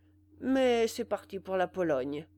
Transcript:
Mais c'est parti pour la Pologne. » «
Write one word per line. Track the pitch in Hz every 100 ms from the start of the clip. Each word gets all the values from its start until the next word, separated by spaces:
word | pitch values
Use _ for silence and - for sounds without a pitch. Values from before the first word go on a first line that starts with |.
| _ _ _ -
Mais | 254 269 254 233 226
c'est | - 226
parti | 202 - 190
pour | 185 190
la | 180
Pologne. » « | 185 170 135 135 147 160